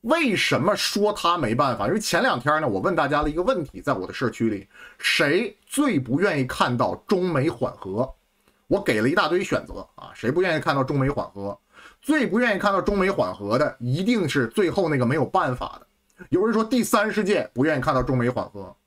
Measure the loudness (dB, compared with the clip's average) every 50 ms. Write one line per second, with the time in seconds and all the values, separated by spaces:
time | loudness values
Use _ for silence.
0 | 2 0 0 2 2 2 2 0 0 0 0 2 2 2 0 0 -2 -2 0 0
1 | 0 0 0 0 0 0 2 2 0 0 2 2 2 0 0 0 0 0 0 -2
2 | -2 0 0 2 2 2 0 0 0 0 0 2 2 0 -2 0 0 0 0 0
3 | 0 2 0 0 0 0 -2 -2 0 0 0 -2 -4 -8 -10 -10 -4 -4 -4 -4
4 | -4 -8 -6 -4 -4 -4 -2 0 -2 0 0 -2 -8 _ _ -20 -20 -20 -20 _
5 | -4 -2 0 2 2 2 2 2 0 -2 -8 _ _ _ -2 0 2 2 2 0
6 | 0 0 0 2 2 2 2 0 -2 -2 0 0 0 0 2 0 0 0 -2 -6
7 | _ 0 0 0 2 0 0 0 0 0 -2 -2 -6 -6 -6 -10 -10 -8 -4 -4
8 | -4 -4 -6 _ _ _ _ _ _ _ _ _ _ _ -2 0 2 2 2 2
9 | 2 2 2 2 2 2 0 0 0 0 -2 -4 -4 -6 -12 -14 -14 _ _ -20
10 | -20 -20 -16 -6 -4 -2 0 0 0 0 0 -2 0 0 0 0 0 0 0 0
11 | 0 0 0 -4 -6 -8 _ -10 -10 -10 -10 -12 _ _ _ -20 -20 -20 -20 _
12 | _ 0 2 2 2 0 0 0 2 0 0 0 0 0 0 2 0 0 0 2
13 | 2 2 2 0 -2 -2 -4 -6 -4 -2 0 2 0 0 -2 _ -4 -2 -2 0
14 | 2 2 2 2 2 0 0 0 0 0 0 0 0 2 2 0 0 2 2 2
15 | 2 2 2 0 -2 2 2 0 2 2 -2 -6 -8 -10 -12 -16 -20 _ _ _
16 | _ _ _ _ -8 -2 0 2 2 2 2 2 0 2 0 0 0 2 2 2
17 | 2 2 0 -2 0 2 0 0 0 -4 _ 0 0 0 0 0 0 0 0 0
18 | 0 0 0 0 0 0 -2 -2 -6 -8 _ -16 -16 -16 -18 _ _